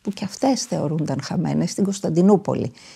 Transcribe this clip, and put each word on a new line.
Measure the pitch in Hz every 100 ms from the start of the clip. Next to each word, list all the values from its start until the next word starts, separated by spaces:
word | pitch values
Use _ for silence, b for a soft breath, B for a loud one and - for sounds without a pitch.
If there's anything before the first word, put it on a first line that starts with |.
που | 208
και | -
αυτές | 196 - 269 254
θεωρούνταν | - 165 147 160 143 139
χαμένες | - 175 147 151 170
στην | -
Κωνσταντινούπολη. | 196 196 170 160 190 202 - 127 107 B B